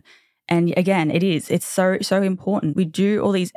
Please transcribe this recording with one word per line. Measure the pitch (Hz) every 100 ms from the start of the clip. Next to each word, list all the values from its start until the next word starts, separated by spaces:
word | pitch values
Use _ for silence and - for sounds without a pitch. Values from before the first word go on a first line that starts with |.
| - - _ _ -
And | 170 170 -
again, | 180 185 156
it | 165
is, | 190 156 -
it's | 175 -
so, | - 185 190
so | - 196
important. | 190 185 185 202 156 143
We | 165
do | 185 202 214
all | 202
these | 196 180